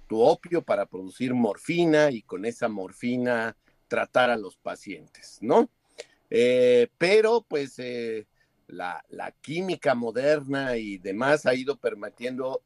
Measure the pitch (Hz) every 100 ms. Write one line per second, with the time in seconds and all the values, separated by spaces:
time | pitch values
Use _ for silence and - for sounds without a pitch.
0 | - 110 131 165 170 170 - 101 98 92
1 | 95 - 123 123 110 98 - 170 170 151
2 | 151 113 - 92 110 120 113 101 92 -
3 | 123 123 123 120 113 - _ _ _ 110
4 | 101 127 123 117 92 - - 90 101 85
5 | - - - - 107 202 - _ _ -
6 | - _ _ 113 123 127 123 123 117 _
7 | 175 214 220 233 - 151 135 - 123 123
8 | 117 110 - _ _ _ - 87 90 80
9 | - 95 92 - - 165 185 165 143 123
10 | 117 110 143 151 135 139 135 120 107 98
11 | 98 101 135 151 131 127 131 - 117 104
12 | 104 - 120 127 131 127